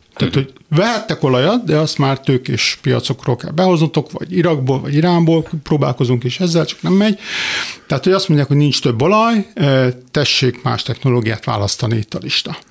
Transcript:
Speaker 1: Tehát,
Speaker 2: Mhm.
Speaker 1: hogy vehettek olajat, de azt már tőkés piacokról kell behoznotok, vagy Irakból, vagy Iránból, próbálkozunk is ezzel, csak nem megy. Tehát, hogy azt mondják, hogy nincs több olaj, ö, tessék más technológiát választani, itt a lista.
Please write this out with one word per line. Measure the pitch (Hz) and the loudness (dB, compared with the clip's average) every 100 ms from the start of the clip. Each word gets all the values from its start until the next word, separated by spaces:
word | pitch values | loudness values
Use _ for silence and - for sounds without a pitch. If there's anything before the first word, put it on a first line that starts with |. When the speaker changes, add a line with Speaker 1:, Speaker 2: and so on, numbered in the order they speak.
| _ - | _ -4
Speaker 1:
Tehát, | - 139 | -2 0
Speaker 2:
Mhm. | |
Speaker 1:
hogy | 135 - _ 156 | -2 -8 _ 0
vehettek | 220 226 214 151 | 2 0 -4 -2
olajat, | 139 127 147 240 | 0 2 2 0
de | 190 151 | 0 0
azt | 156 - | 0 0
már | 139 135 | 0 0
tőkés | - 127 - 120 - - | 0 0 -2 -4 -4 -4
piacokról | 135 120 - 123 - 117 | -2 0 -2 -4 -4 -4
kell | - | -4
behoznotok, | 147 185 170 160 156 - | 0 2 4 2 0 -4
vagy | - 156 180 | -8 -4 0
Irakból, | 170 151 131 131 | 0 0 0 -2
vagy | 123 143 | 0 2
Iránból, | 175 175 165 165 151 160 | 4 4 4 2 0 -8
próbálkozunk | - 151 139 123 120 123 | -2 0 0 0 0 0
is | 123 - | -2 -2
ezzel, | 180 165 - | 0 0 -2
csak | - | -4
nem | 160 | 0
megy. | 190 214 202 - - - - - - - | 2 2 0 -6 -8 -6 -6 -8 -12 -6
Tehát, | 135 | -2
hogy | - | 2
azt | 196 190 | 2 2
mondják, | 147 135 | 2 2
hogy | 143 | 2
nincs | 147 - | 2 2
több | 139 117 | 0 0
olaj, | 156 214 226 226 196 | 2 2 2 2 -2
ö, | - 143 135 127 123 - | -2 2 4 2 -2 -6
tessék | 151 135 - 131 123 | -2 0 0 0 -2
más | 131 117 | -4 -4
technológiát | - 120 135 123 110 110 - | -4 -2 0 0 0 -4 -4
választani, | 110 101 - 110 113 | -2 -2 -2 -2 -2
itt | 107 | -4
a | - | -8
lista. | - - - - - | -6 -6 -6 -12 -16